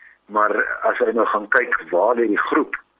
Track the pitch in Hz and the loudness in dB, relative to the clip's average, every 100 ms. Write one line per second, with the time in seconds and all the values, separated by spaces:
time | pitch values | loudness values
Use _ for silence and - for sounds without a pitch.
0 | - _ - 104 104 101 - - 113 104 | -20 _ -4 0 2 0 -2 -2 -2 0
1 | 117 113 101 107 104 127 120 - - 87 | 0 2 0 -2 0 0 0 -4 -2 2
2 | 104 120 113 95 - - - - - | 2 2 0 0 0 0 -2 -6 -14